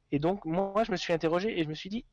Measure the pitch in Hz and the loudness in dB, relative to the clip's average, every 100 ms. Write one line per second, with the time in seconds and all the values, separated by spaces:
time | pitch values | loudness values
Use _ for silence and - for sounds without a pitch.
0 | _ 143 156 196 160 170 196 196 226 180 | _ 0 2 0 0 0 0 0 0 0
1 | - 165 160 175 208 202 151 156 190 214 | 0 0 2 2 0 0 -2 -4 -8 -8
2 | - | -8